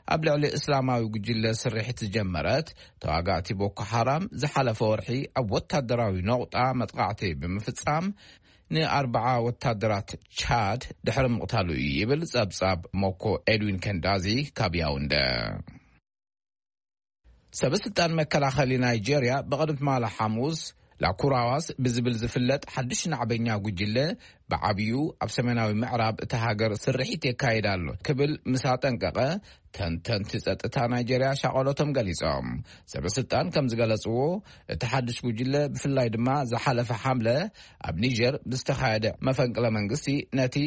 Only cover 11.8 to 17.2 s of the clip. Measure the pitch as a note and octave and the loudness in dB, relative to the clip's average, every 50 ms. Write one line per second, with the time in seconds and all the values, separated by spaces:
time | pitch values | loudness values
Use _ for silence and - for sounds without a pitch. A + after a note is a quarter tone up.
11.8 | C2 D2 C#2 C#2+ G2+ A2+ C#3 D#3 E3+ - - A#2+ A2 F#2 - - F#2 F#2+ F#2 E2+ | 0 0 0 0 2 2 0 0 0 -2 0 0 0 0 0 0 2 2 2 0
12.8 | F2 - - F#2 G2+ F#2+ F#2 - - G#2+ F#2 - - - A2 A2 G#2+ G#2 G2 F2+ | -2 -4 -2 0 0 0 -2 -2 0 0 0 0 2 2 2 2 2 0 0 -2
13.8 | - G#2 G2+ E2+ D#2+ F2+ G2+ G2 E2+ G2+ G#2+ B2+ D3+ C#3+ - - A2+ F#2 E2 F2 | -2 -2 -2 0 2 2 2 2 2 2 0 0 0 -4 -2 -2 -2 0 0 0
14.8 | D#2+ D2+ C#2+ C#2 C#2+ C#2+ C#2+ D2 C#2 B1+ B1 A#1+ A1+ G#1 G1+ G1+ - - - - | 0 0 0 0 0 0 0 2 2 2 0 -2 -2 -4 -6 -8 -10 -12 -16 -20
15.8 | - _ _ _ _ _ _ _ _ _ _ _ _ _ _ _ _ _ _ _ | -20 _ _ _ _ _ _ _ _ _ _ _ _ _ _ _ _ _ _ _
16.8 | _ _ _ _ _ _ _ _ | _ _ _ _ _ _ _ _